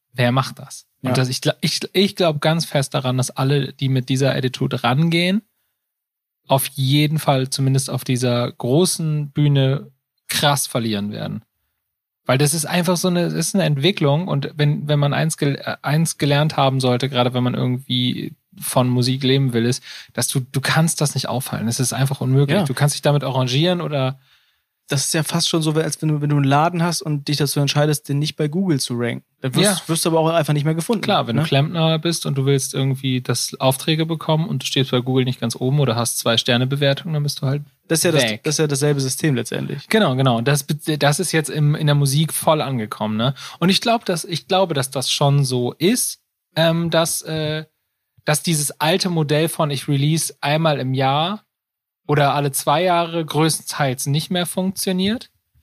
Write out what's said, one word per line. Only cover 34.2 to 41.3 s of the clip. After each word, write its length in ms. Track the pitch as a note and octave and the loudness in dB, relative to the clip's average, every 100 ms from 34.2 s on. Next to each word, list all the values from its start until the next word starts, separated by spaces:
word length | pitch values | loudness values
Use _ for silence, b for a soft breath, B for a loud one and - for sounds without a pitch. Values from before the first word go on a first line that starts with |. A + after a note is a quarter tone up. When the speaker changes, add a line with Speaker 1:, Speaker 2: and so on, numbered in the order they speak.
| - D#3 D#3+ | 0 0 0
Speaker 1:
und 140 | C#3 | -2
du 40 | - | -2
stehst 240 | C#3+ C3+ | -2 0
bei 100 | B2+ | 0
Google 240 | B2 C3 B2+ | 0 0 0
nicht 140 | A#2 | -2
ganz 160 | A#2+ - | -4 -2
oben 240 | B2+ D3 | 0 2
oder 160 | C3+ A2+ | 2 0
hast 240 | A2+ - | -2 -2
zwei 180 | B2 A#2 | 0 0
Sterne 300 | - A#2+ C3 | 2 0 0
Bewertungen, 480 | C#3 C#3+ C#3+ E3+ D#3 | 0 0 0 -2 -4
dann 80 | |
bist 180 | D3 - | -4 -4
du 60 | C3+ | -4
halt 160 | C#3+ D3 _ _ | -4 -6 _ _
Speaker 2:
Das 120 | E3 | 0
ist 40 | |
ja 80 | F3 | 2
das, 120 | D#3 | 2
Speaker 1:
weg. 200 | A#2+ G#2+ | 2 0
Speaker 2:
das 120 | D#3 D3+ | -2 0
ist 40 | |
ja 80 | D3+ | 0
dasselbe 340 | C#3 D3 C#3+ | 0 0 0
System 320 | C3 - D#3+ | -2 -2 0
letztendlich. 560 | B2+ A2+ - C#3 C#3+ - | 0 -2 -4 -4 -8 0
Speaker 1:
Genau, 260 | A3 F#3 C3 | 2 2 2
genau. 220 | C3+ A#2 | 2 2
Und 100 | A#2+ | 2
das, 180 | C#3+ - D3+ - D3+ | 0 -2 -6 -2 0
das 200 | C#3+ D3 | 2 2
ist 120 | F#3 | 0